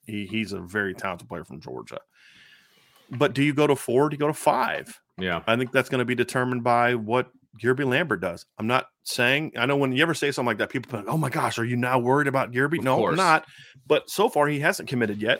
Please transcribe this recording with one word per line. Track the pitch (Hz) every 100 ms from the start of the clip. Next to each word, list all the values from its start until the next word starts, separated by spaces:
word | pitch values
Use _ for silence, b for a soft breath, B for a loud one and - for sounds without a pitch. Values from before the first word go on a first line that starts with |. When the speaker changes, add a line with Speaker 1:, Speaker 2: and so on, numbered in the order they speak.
Speaker 1:
He, | - 107 98
he's | 110 104
a | 95
very | 90 104 98
talented | 90 98 87 -
player | 85
from | - 65
Georgia. | - 64 57 - - b b b b b b b b b _
But | 123 143
do | 127
you | 147
go | 143 147
to | 135
four? | - 120 147
Do |
you | 147
go | 147
to |
five? | 147 - - - 76 - - _ -
Speaker 2:
Yeah. | 92 85 -
Speaker 1:
I | 117
think | 127
that's | 135 123
gonna | 135
be | 120 120
determined | 117 131 127 123
by | 120 120 120 123
what | 107 123 123 _ _ 107
Gilby | 110 131
Lambert | 139 127 170 101
does. | 90 85 - -
I'm | 110
not | 127 - _
saying, | - - 120 139 156 -
I | 123
know | 143
when | 135
you | 127
ever | 165
say | 156 143
something | 143 123
like | 107
that, | 107
people | 135 120
think, | 113 98
"Oh | 156
my | 139
gosh, | - 123 117
are |
you | 117 123
now | 123 127
worried | 120 135 143
about | 135 113
Gilby?" | 120 143 165
Speaker 2:
Of |
Speaker 1:
No, | 131
I'm | 131
Speaker 2:
course. | 101 165
Speaker 1:
not. | 185 160 - B B B -
But | 151 -
so | - 220
far, | 151 147
he | 147
hasn't | 156 196 -
committed | 127 110 104
yet. | 107